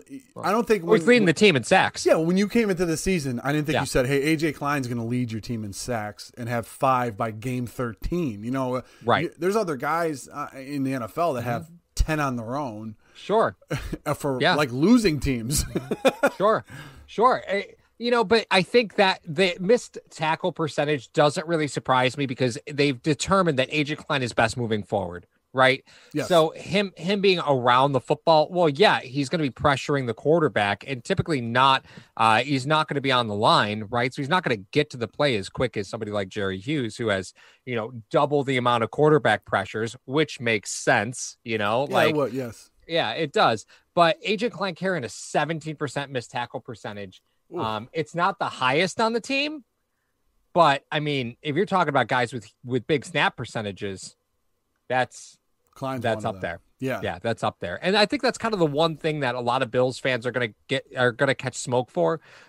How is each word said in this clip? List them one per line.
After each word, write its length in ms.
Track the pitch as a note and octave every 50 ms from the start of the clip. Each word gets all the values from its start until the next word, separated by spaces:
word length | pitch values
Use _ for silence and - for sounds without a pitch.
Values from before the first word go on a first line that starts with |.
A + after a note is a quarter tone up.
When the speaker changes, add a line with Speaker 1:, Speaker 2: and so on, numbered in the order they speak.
| - _ C#3 C3+ - _ _ -
Speaker 1:
I 120 | - E3 G3
don't 140 | A#3 A#3
think 180 | - A3+ G3+ E3
Speaker 2:
Well, 100 | E3+ G#3+
he's 80 | A3 D#3+
Speaker 1:
when, 60 | F#3+
Speaker 2:
leading 180 | B3 B3 G#3
the 60 | F3 D3+
team 240 | - G#3 G#3 D#3+
in 80 | C3 A2
sacks. 420 | - F#3 F#3+ C#3+ G2+ - - -
Speaker 1:
Yeah, 80 | F4+ D4
when 200 | F3 D#3+ E3 F3+
you 120 | F#3+ G#3 G3
came 220 | - A#3 A#3 G3+
into 160 | F#3+ D#3 F#3
the 100 | E3+ D#3+
season, 440 | D3+ - F#3+ F#3+ F3 C3+ D3+ B2 A#2 -
I 100 | C3+ D3
didn't 140 | D3+ D3+
think 80 | D3+ D3
Speaker 2:
Yeah. 60 | A2+
Speaker 1:
you 60 | -
said, 200 | - - D3 B2+
"Hey, 160 | B2 C#3+ C#3 C3+ D#3 D#3+
A 40 |
J 160 | D3 D#3 D#3+ C3+
Klein's 340 | - D3+ C#3+ D3 C#3+ C3
gonna 180 | A#2 B2 A#2+ A2+
lead 280 | A2+ B2 B2 B2 A#2 A2
your 80 | G#2+
team 240 | G2 - A#2+ A2 G#2+
in 80 | G2+ F#2+
sacks 580 | - - - A#2+ A2 G#2 G#2 G2+ - - - _ -
and 100 | B2 A2+
have 180 | B2 A#2 G#2+
five 500 | - - - - C3 C3 B2+ B2 A#2+ G#2+
by 160 | G2 B2 A2+ G#2+
game 340 | A2 G#2+ C3 B2+ B2+ B2
thirteen." 760 | A2+ - - B2+ A#2 G#2+ - - - E3+ F3 F3 C3+ G#2+ G2+ G#2+
You 80 | A#2+ C3
know, 240 | C3+ C3 B2+ B2+
uh, 60 | B2+ - - - - -
Speaker 2:
Right. 200 | A2+ A2+ G2+ -
Speaker 1:
you, 80 | F3 - -
there's 180 | D#3 F#3 G3+
other 200 | A3+ G#3+ F3 D3+
guys, 520 | A#2+ C#3+ C#3+ D#3 E3+ E3+ E3 D3+ B2+ - - -
uh, 160 | C3+ D3 - -
in 280 | C3+ C3+ C3 D3 C#3+ C3+
the 100 | C3+ C3+
N 80 | C3 A2+
F 160 | G#2+ - D#3
L 140 | F3 E3+ C#3
that 80 | A#2+ A#2
have 220 | A#2+ A#2 A2+ -
Speaker 2:
Mm-hmm. 100 | - - - _ _ _
Speaker 1:
ten 240 | - - - D#3+ D3+
on 160 | D3 C3+ B2+
their 200 | A#2+ A2+ A2 B2+
own. 400 | D3 D3+ B2+ G#2+ G#2+ A2 A2 G#2 - _ _ _
Speaker 2:
Sure. 420 | - - - F#3+ A3+ G3+ A#2 F#2+ - _ _
Speaker 1:
<laughs> 440 | D#3 - - - - - - D3+ C#3+
For, 240 | - - D3 C3+ B2
Speaker 2:
Yeah. 140 | C#3 E3 F3+
Speaker 1:
like, 160 | C#3+ D#3 C3 A#2
losing 460 | C3 D3+ G3+ A#3+ B3+ G#3+ F#3 D3+ C3+
teams. 440 | - C#3+ C3 A#2 A2 B2+ D3+ - - -
<laughs> 40 | - F3 C3 C3 D#3 - - C4 C4 - - - -
Speaker 2:
Sure. 280 | - F3+ G#3+ A3 D3+ - - - - - - - - -
Sure. 360 | - - - A3 B3+ A3+ C3 -
Eh, 160 | - F#3+ G3+ F#3+ - - _ _ _ _ _
you 120 | A3+ A#3+
know, 140 | A#3+ A#3+ A3+
but 220 | F3 A3 A3+ G3 -
I 100 | F3+ F#3+
think 360 | F3+ - - A#3+ B3 F#3 -
that 240 | - G3+ F#3+ F#3 - -
the 300 | E3+ D3 C#3+ G3 F#3 F3 -
missed 380 | F#3 F#3 B3 A#3 - - - - - _
tackle 420 | - - D#3+ D#3 D#3+ - - F#3 D#3
percentage 580 | - D#3+ C#3+ - - D3 D3 D3+ C#3 A#2 - _
doesn't 320 | D#3+ D3 D3+ C#3 F3+ D#3+
really 200 | D#3+ E3+ D#3+ D3+
surprise 520 | C#3 - D3+ - - C3 B2+ B2+ B2+ A#2 C#3+
me 80 | C#3+
because 320 | B2 B2 - B2+ B2 A2 - - -
they've 300 | D3 C3+ C#3+ C#3+ C3+ B2 -
determined 560 | E3 D3 - - - F#3+ G3 F#3 E3+ D3 B2
that 100 | B2+ A#2+ D3+
A 120 | D3+ D3+
J 120 | C#3 D3+
Klein 260 | - - - D#3 C#3 B2+
is 120 | A#2 -
best 240 | - A#2+ A2+ - B2+
moving 240 | A#2+ G#2+ A2+ G#2+ G2
forward, 440 | - - G2+ F#2 F2 F2 F2 - _ _ _ _ _ -
right? 280 | B2+ C3 C3 C3 C3 - _ - - - - -
Speaker 1:
Yes. 160 | D3 C3 G#2
Speaker 2:
So 220 | E3 E3 D#3 D#3+
him, 420 | - - - B2+ D3 G3+ G3+ F#3+ - -
him 240 | D#3 F3+ G#3 G#3 F#3+
being 160 | G3+ F#3 E3+
around 540 | C#3 C#3+ C#3 B2+ A#2+ B2 B2 B2+ C3+ C#3+ C#3
the 100 | B2+ -
football, 460 | - D3+ - _ E3 E3 D3+ D3+ -
well, 180 | F3 F3 F3+ D#3
yeah, 320 | C#3 C#3 G3+ G#3 D3+ A#2+
he's 300 | G#2+ - B2 C#3+ C#3+ C3
gonna 140 | - E3+ D#3
be 60 | C3
pressuring 560 | - - - D3+ C#3 C3 - - D3 C#3 C3
the 60 | A#2+ A2
quarterback 720 | - - C#3+ D#3+ F3 D#3 C3+ G2 A2+ G#2 G2+ G2+ - -
and 160 | - C#3 A#2+ -
typically 380 | - F#3+ - - F3 D#3+ C3
not, 460 | A#2 A2+ A#2 B2+ C3 C3+ C3+ C3 - - - - - _ _ -
uh, 240 | A2 A2+ A2 A2 B2+
he's 240 | C#3+ D3 C3 B2+
not 200 | C#3+ D#3 D#3 D3+
gonna 140 | - D#3 C#3
be 120 | A#2+ C3+ C3
on 160 | B2 A#2+ A2
the 60 | G#2
line, 500 | G2+ A2 C#3+ E3 D3+ A#2 G#2 G#2 G#2+ G#2+ G2
right? 240 | A#2+ A#2+ B2 C3 -
So 80 | -
he's 80 | C#3+ C3
not 140 | F3+ F#3 F3
gonna 140 | - B2 G2+
get 320 | F#2+ - - C#3+ D3 -
to 80 | - B2+
the 100 | A#2 G2+
play 300 | - - D3 D3 B2 G2+
as 100 | F#2+ -
quick 300 | - - C3 A#2 - A2+
as 100 | G2 -
somebody 240 | - A2+ A2 G#2 G#2
like 160 | G#2 G2+ F#2
Jerry 300 | - G#2+ G2+ F#2+ F#2+ F#2
Hughes, 400 | F#2+ A#2+ D#3 D3+ B2 A2 - -
who 100 | A#2+ A2
has, 240 | G2+ F#2+ F#2 - - _ - - _ _ _
you 120 | B2+ B2
know, 160 | A2+ G#2+ B2 C3 A#2 - _
double 340 | - D#3 D3 C#3+ D3 C#3+ C3
the 140 | B2+ C3+ B2+
amount 260 | A#2+ B2 A#2+ A#2 A#2
of 60 | G#2+
quarterback 560 | - - D3 D#3 D#3 C#3+ A#2+ B2 G#2+ G2+ -
pressures, 500 | - - G#2 F#2+ - - A2 A2 A#2 A2+ - _
which 340 | - C3 D#3 D#3 D3 - -
makes 320 | A#2 A#2 A2+ G#2 - -
sense, 680 | - - - D#3 C#3 A#2 G2+ A#2+ C3 - - - - _ _
you 120 | A#2 A2+
know? 300 | G#2+ G#2 G2+ A2 B2 C#3+ C#3+
Speaker 1:
Yeah, 60 | -
Speaker 2:
Like, 200 | A#2+ A#2+ D#3 D#3
Speaker 1:
well, 140 | D3+ C#3 A2+
yes. 400 | A2 C3+ C3 A#2 G#2+ - - _ _ _ _
Speaker 2:
yeah, 260 | - E3 E3 C3+ G#2+ A#2
it 200 | C#3 E3 C#3+ -
does. 320 | G#3+ F#3+ C#3+ A#2 G#2+ - _ - _ _ _ _
But 240 | F3 E3+ E3 D#3+ - -
A 140 | F3+ G#3+
J 140 | F#3+ A3 A#3
Klein 240 | - E3 G3 G3 E3
carrying 300 | - F3 F#3+ F#3 D#3+ A#2+
a 40 | G#2+
seventeen 680 | - - - - - F3 D3+ D3 E3 D#3 - D#3 D3+
percent 360 | - D#3 C#3 - C#3+ C#3+ C3 C#3
missed 180 | B2+ - -
tackle 300 | - B2+ A#2+ - - C3
percentage. 600 | - - A#2+ - - A#2+ G#2 G#2 G2+ F#2+ - - _ _ _ _ _ _ -
Speaker 1:
Oof. 60 | -
Speaker 2:
Um, 280 | A2+ A2 A2 G#2+ F#2 - -
it's 200 | E3 D3+ - -
not 280 | D#3+ F3 G3 F#3+ -
the 80 | D#3+ B2
highest 520 | - - C3 B2+ C3 D#3 F#3 F3 - -
on 120 | A3+ A3+ A#3
the 80 | A#3+
team, 420 | - - C4+ C4+ C#4+ D4+ D#4 D4+ - _ _ _ _ _ _ _ _ _ _ _ _ _ _ _ _ _ _
but, 300 | F3 E3 D3 C#3 C#3 - _
I 80 | D3+ D#3
mean, 380 | D3 D3+ D3 C#3 B2 A#2 A#2+ _ -
if 120 | D#3 C3+
you're 100 | D#3+ G#3
talking 260 | - F#3+ F#3 F3 D3
about 180 | C#3 C#3 A#2+ G2+
guys 240 | C#3 B2+ B2 A#2 -
with, 200 | A#2+ - - _ _ -
with 240 | A#2+ B2 B2+ G#2+ -
big 160 | D#3+ C3+ -
snap 320 | - - D3 D#3+ G3 -
percentages, 800 | - B2 - - A#2+ G#2+ G#2 F#2+ F2 G#2 G2 F#2+ F#2 - - - _ _ _ _ _ _ _ _ _ _ _ _ _ _ _
that's, 500 | B2 B2+ B2 - - - - - - _ _ _ _ _ _ _ _
Speaker 1:
Klein's 280 | - C3+ C3 C3+ B2+ A2+
Speaker 2:
that's 220 | A#2 A2 A2 G#2+
Speaker 1:
one 100 | A#2 G2+
of 20 |
Speaker 2:
up 40 | F#2
Speaker 1:
them. 20 | F#2
Speaker 2:
there. 180 | F2 E2+ E2+ _ _ _ _
Speaker 1:
Yeah. 200 | B2+ C3 B2 G2+ -
Speaker 2:
Yeah, 140 | G2 E2+ F2+ -
that's 220 | A2+ A2+ - -
up 140 | A2 - _
there. 180 | - F2 F#2 -
And 160 | C3+ F3 G3
I 80 | A3 G#3
think 180 | G3 - C#4+ -
that's 140 | B3 -
kind 160 | - - A3+ A3
of 60 | F#3+
the 80 | E3+
one 300 | D3+ C#3+ C#3+ E3 E3 D#3+
thing 240 | C#3 - D#3+ D3+ D3+
that 160 | C#3 B2 A#2+
a 40 | B2+
lot 220 | B2 A#2+ A#2+ C3+ C3
of 80 | A#2
Bills 260 | A2 B2+ B2+ C3 B2 -
fans 280 | - C#3 B2+ A#2+ A#2
are 60 | B2+ A2+
gonna 160 | B2+ B2 A2 G2+ _ _
get, 200 | - C3+ C3+ - _ -
are 160 | C3 B2+ B2 A2+
gonna 240 | A#2 C#3+ C3+ B2+
catch 180 | - - C3 -
smoke 340 | - - - A#2+ B2 A#2+ -
for. 300 | _ F3+ E3+ E3 E3 D#3+ - - - - -